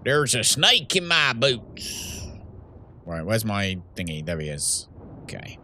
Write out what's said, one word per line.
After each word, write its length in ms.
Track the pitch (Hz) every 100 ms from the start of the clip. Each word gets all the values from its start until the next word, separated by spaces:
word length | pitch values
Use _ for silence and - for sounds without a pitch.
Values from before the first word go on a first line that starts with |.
There's 300 | - 143 143
a 100 | 120
snake 520 | 104 - 185 247 147 185
in 120 | 175
my 240 | 170 143
boots. 960 | 120 135 123 - - - - - - - - - - - - - - -
Right, 180 | 82
where's 200 | 80 110
my 340 | 107 101 98 92 87 -
thingy? 280 | 90 78
There 140 | 78 85
he 100 | 76
is. 380 | 73 71 - - - - -
Okay. 360 | - - - -